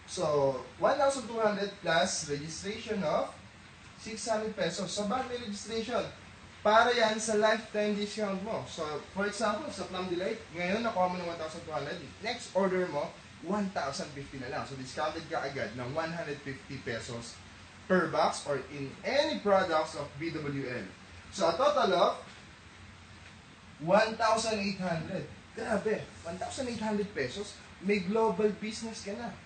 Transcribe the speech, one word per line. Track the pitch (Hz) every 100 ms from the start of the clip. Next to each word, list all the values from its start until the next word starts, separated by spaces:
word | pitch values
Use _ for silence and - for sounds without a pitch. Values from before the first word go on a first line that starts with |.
So, | - - 165 147 139 127 - -
one | 196 277
thousand | 277 269 214
two | 226
hundred | 214 190 196 -
plus | 175 165 196 - 147
registration | 143 156 - 196 226 233 208 156
of | 147 139 - - - - - - -
six | - 220 -
hundred | 214 220
pesos. | 196 170 - 180
So, | - 208
bakit | 254 247
may | 247 226
registration? | 202 208 226 226 226 - - - - - -
Para | 214 220 240
yan | 240 220 220
sa | 214 214
lifetime | 214 220 - 208 208 202
discount | 208 220 208 190
mo. | 202 202 127
So, | - 151 147 - 190
for |
example, | 202 - 220 208 294
sa | - 180
Plum | 185 185
Delight, | 175 196 220 - 156
ngayon | 175 208
nakuha | 233 185 180
mo | 180
ng | 170
one | 165
thousand | 156 170
two | 160
hundred, | 151 143 170 139 -
next | 208 247 -
order | 185 190 185 180
mo, | 143 165 - - - 156
one | 208 196
thousand | 185 139 135 151
fifty | 139 139 135
na | 123
lang. | 120 120
So, | 135
discounted | 127 - 156 160 151
ka | 156
agad | - 131 110 117
ng | 127 151
one | 165
hundred | 165 147 139
fifty | - 135 - 135
pesos | - 113 107 117 117 - - - - - -
per | 185 151
box | 143 180 -
or | - 139 - 147
in | 135 - 190
any | 262 311 247
products | 202 190 180 156 165 156
of | 143 139
B | 165 156
W | 143 139 123
L. | 117 95 - - - -
So, | - -
a | -
total | 285 262 214 175
of | 190 - - - - - - - - - - - - - - - - -
one | 156 202 220 220
thousand | 226 226 226 214
eight | 196 190
hundred. | 185 165 160 185 139 - - -
Grabe, | 240 208 208 202 - - -
one | 185
thousand | - - 254
eight | 220
hundred | 214 208 190 160
pesos, | 127 196 202 - - -
may | 185 208
global | 175 220 226 185 214 202
business | 214 214 226 202 196
ka | 220
na. | 233 180